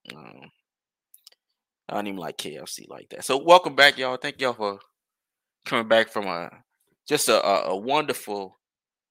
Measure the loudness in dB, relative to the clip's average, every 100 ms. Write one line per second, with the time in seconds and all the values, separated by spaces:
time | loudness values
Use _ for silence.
0 | -20 -20 -20 -20 -20 _ _ _ _ _
1 | _ _ -20 _ _ _ _ _ -10 -8
2 | -8 -8 -10 -10 -12 -14 -14 -16 -16 -20
3 | -18 -10 -4 0 6 6 6 4 4 4
4 | -2 -6 -8 -4 -4 -2 -4 -6 -14 _
5 | _ _ _ _ _ _ -4 -4 4 4
6 | 2 -2 -6 -6 -10 -14 _ _ _ _
7 | -4 0 2 4 4 2 0 -4 -2 -2
8 | -2 -6 -8 -10 -10 _ _ _ _ _
9 | _